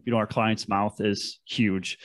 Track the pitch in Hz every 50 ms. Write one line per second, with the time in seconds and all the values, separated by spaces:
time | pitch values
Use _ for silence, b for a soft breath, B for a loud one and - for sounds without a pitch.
0 | - - 117 113 107 101 - 127 110 110 110 107 - - 101 98 101 107 - -
1 | 101 107 101 101 - - - - _ - - - 120 104 95 95 90 - - B
2 | B